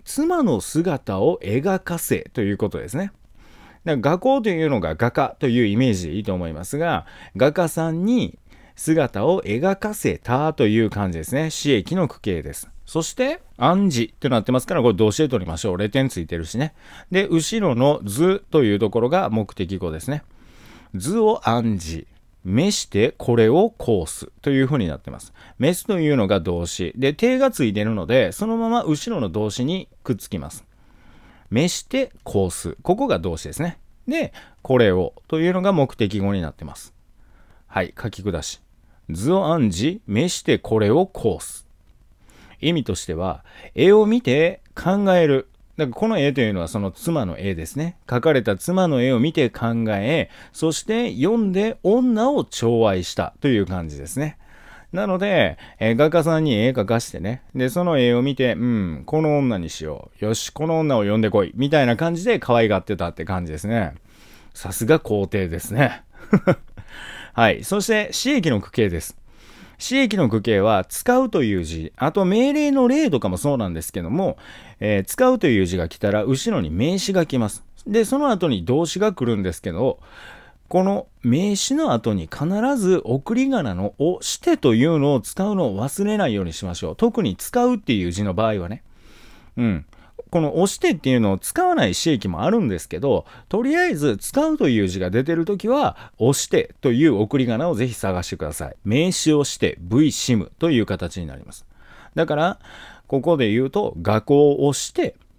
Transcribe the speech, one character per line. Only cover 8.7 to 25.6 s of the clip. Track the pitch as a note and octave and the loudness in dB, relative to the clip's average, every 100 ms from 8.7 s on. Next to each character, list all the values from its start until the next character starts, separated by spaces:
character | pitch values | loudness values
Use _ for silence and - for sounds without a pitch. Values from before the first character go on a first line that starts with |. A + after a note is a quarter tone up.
| - | -6
姿 | - D#3+ C3+ G2 B2+ | 0 2 2 0 0
を | F#3+ | 0
描 | - A2 F3+ G3 | 0 -2 0 -2
か | G#3+ | -4
せ | G#3+ A2+ F2 | -4 -4 -2
た | - B2+ D#3 | -2 0 0
と | D#3 A2 | 2 2
い | A2 | 4
う | G#2+ | 2
感 | G#2 G2 | 0 -4
じ | E2 | -4
で | |
す | D#2 | -4
ね。 | C3 D#3+ | -4 -4
詞 | - D3 | -2 2
液 | A#2+ - | 2 2
の | F#3 D3+ | -2 -2
句 | - | -4
形 | G#2+ E2+ | -6 -4
で | D2 | -6
す。 | - - - - | -12 -16 -18 -8
そ | D#3+ | -6
し | D#3+ | -4
て、 | - C4 E4 - - | -2 -4 -4 -10 -2
暗 | B2+ F#3 G3 | 2 4 2
示 | B2+ A2+ - | 0 -2 -2
と | C#3 | 0
な | A#2+ | 0
っ | |
て | G2 | 2
ま | B2+ | 0
す | - | 0
か | |
ら、 | F3 | 2
こ | B2 | 4
れ | |
動 | F#2 G#2+ | 4 2
詞 | G2+ | 2
で | D#3 | 0
取 | A#2 | 0
り | F2 | -4
ま | D#2+ | -6
し | G#2+ | -4
ょ | |
う。 | F2+ | -2
レ | G#2 | 0
点 | C3+ C3+ | 0 0
つ | - | -2
い | D#2+ | -6
て | E2+ | -6
る | D#2+ | -6
し | A2 | -4
ね。 | D3+ - - - - | -6 -8 -20 -20 -4
で、 | F#3 G3 | -2 2
後 | E3 D#3 A3+ F#3+ | 0 0 0 0
ろ | |
の | A#2+ C#3+ D3+ | 2 2 2
図 | G2+ G#2+ F3 G3 - | -2 0 2 0 0
と | D#3 | 2
い | A2+ | 4
う | G2+ | 2
と | G#2+ | 2
こ | A2+ | 0
ろ | B2 | 0
が | F3 F#3+ | 0 0
目 | A2 G2 | -2 -4
的 | - F2 F#2 | -6 -6 -4
語 | F2 | -6
で | D#2 | -6
す | - | -6
ね。 | D3 - - - - - - - | -8 -10 -20 -20 -20 -20 -20 -14
図 | G2 A2+ A3 | -8 -4 2
を | G#3+ - - | 2 2 0
暗 | A#2 A2+ G2+ | 0 0 -2
示。 | E2 D#2+ - _ _ _ | -4 -10 -12 _ _ _
召 | F#2 G#2+ F#3+ | -2 0 2
し | - | -2
て | - G2 A#2 - | -2 0 0 0
こ | - A#2 | 0 4
れ | A2 | 6
を | D3+ A3+ | 6 2
こ | - - G#2 | 0 -2 -2
う | D#2+ | -2
す | - - - | -10 -16 -8
と | C#3+ | 0
い | C3+ | 2
う | C3 | 2
ふ | |
う | C#3+ | 0
に | F2 | -2
な | C#2 | -6
っ | |
て | - | -12
ま | A#1+ | -16
す。 | - - - | -18 -20 -16
召 | - | -2